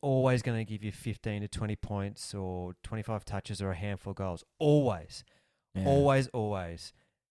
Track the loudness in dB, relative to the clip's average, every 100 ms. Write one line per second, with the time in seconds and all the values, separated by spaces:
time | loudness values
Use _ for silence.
0 | 0 4 4 4 2 -2 -4 -6 -8 -6
1 | -6 -6 -4 -4 -4 -4 -4 -4 -4 -4
2 | -4 -8 -10 -6 -6 -6 -8 -10 -10 -8
3 | -4 -6 -4 -8 -6 -4 -4 -2 -4 -6
4 | -8 -6 -6 -6 -10 0 6 6 6 0
5 | -6 -16 -18 _ _ _ _ -2 4 6
6 | 8 6 4 0 -2 -2 -4 -8 -14 _
7 | _ _ _